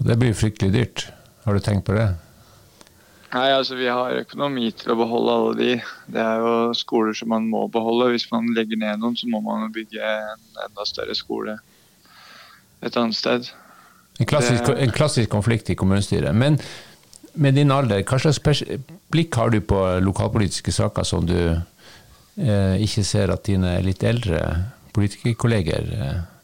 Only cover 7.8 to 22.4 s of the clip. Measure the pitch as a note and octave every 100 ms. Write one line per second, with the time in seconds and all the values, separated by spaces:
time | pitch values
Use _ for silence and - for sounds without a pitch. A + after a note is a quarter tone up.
7.8 | A2+ A#2 B2 A#2+ - A#2 A#2 A2+ A2 A2
8.8 | G#2+ G#2 A#2 A#2 A#2+ A2 G#2+ G#2+ A2 A2
9.8 | G#2+ G#2+ G#2+ G#2+ G#2+ A2 _ G#2 G2+ G2+
10.8 | G#2+ - A2 A2 - A2+ G#2+ G#2+ - _
11.8 | _ _ _ - - - - - _ _
12.8 | A#2+ A#2+ A#2 A2 C3 B2 B2 - - -
13.8 | - _ _ - B2 D3 B2 B2 B2 B2
14.8 | C3 - D3+ - G#2+ G#2+ G2+ A2 - F2+
15.8 | F#2+ G2 G2+ F2 C#2+ F#2+ C#3+ D3+ - -
16.8 | - - _ - - - C#3 C3+ D3 C#3
17.8 | C3 G2+ F#2+ C3 D#3 C#3 - C#3+ - G2+
18.8 | C3+ D#3+ _ D3+ E3 B2 A2+ G#2+ - G2
19.8 | F#2+ F#2 F#2+ F#2+ A2 A#2+ G2 - - F#2
20.8 | G#2+ - F2 F2 E2+ F2 E2+ E2+ E2+ _
21.8 | - - - - _ -